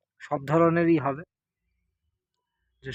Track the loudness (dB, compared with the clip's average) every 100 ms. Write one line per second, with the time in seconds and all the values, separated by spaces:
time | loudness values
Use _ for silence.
0 | _ _ -8 -8 -2 2 4 2 2 2
1 | 0 -8 -14 _ _ _ _ _ _ _
2 | _ _ _ _ _ _ _ _ -14